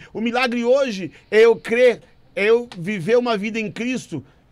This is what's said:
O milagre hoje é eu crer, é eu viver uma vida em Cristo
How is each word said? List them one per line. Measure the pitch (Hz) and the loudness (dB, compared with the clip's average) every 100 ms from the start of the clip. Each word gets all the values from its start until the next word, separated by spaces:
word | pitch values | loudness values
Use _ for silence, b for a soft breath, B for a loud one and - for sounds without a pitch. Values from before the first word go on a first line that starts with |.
| B | B
O | - | -6
milagre | 233 240 262 240 | -4 -2 -2 -2
hoje | 233 269 277 190 165 B B | 2 2 0 -4 -10 B B
é | 214 233 | 4 6
eu | 226 | 4
crer, | - 233 247 196 b b _ - | 0 2 4 2 b b _ -2
é | |
eu | 202 233 240 190 | 2 2 0 -10
viver | 165 208 160 240 | -8 -6 0 0
uma | 240 220 | 0 -2
vida | 214 220 | -4 -6
em | 214 | -8
Cristo | - 240 240 - 147 - b b | -6 -6 -6 -8 -12 -12 b b